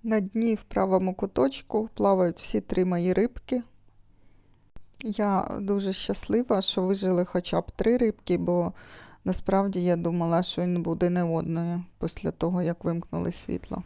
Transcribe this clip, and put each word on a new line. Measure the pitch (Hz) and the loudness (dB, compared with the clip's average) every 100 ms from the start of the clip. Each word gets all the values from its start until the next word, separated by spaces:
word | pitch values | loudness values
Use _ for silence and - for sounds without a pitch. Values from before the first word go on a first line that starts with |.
На | 226 214 | 0 0
дні | 196 226 226 | 0 0 0
в | 214 | 0
правому | - - 190 190 190 | -2 -2 2 2 2
куточку | 185 196 - 269 269 - 214 220 | -2 -4 2 0 0 -4 -2 -2
плавають | - 202 190 175 165 | 0 4 4 2 0
всі | - 214 | -4 -4
три | 196 185 | -2 0
мої | 185 175 175 | 2 2 2
рибки. | 180 233 - - 254 240 - - _ - _ - - _ _ _ - - - | 2 2 -2 -4 -4 -4 -18 -20 _ -20 _ -20 -20 _ _ _ -16 -16 -12
Я | 233 208 208 190 - - | -8 0 2 2 0 -4
дуже | 196 202 196 | -2 0 0
щаслива, | 190 - 202 - 214 247 202 | -4 -4 -6 0 0 2 2
що | 190 - | 2 0
вижили | 185 196 190 180 | 0 0 2 0
хоча | 180 185 175 170 | 2 -2 0 -2
б | - - | -4 0
три | 226 247 | 2 4
рибки, | 240 - - 175 | 2 0 -2 0
бо | 170 175 175 - - - - - | 2 0 0 -4 -18 -20 -20 -10
насправді | - 185 - 196 196 190 | -4 -2 2 2 2 0
я | 175 170 | 2 2
думала, | 170 175 165 170 | 0 0 2 2
що | 180 - 180 | 0 -2 0
не | 175 | 0
буде | 165 165 180 | -2 0 2
не | 180 | 2
одної | 170 165 160 165 170 175 180 _ | 0 0 -2 -4 -2 -4 -8 _
після | 170 - 190 | -8 -4 -6
того, | - 165 180 | -2 -2 0
як | 170 170 | -2 -2
вимкнули | - 170 175 165 170 | -4 -4 -4 -4 -4
світло. | 180 - - - - | -6 -8 -8 -6 -10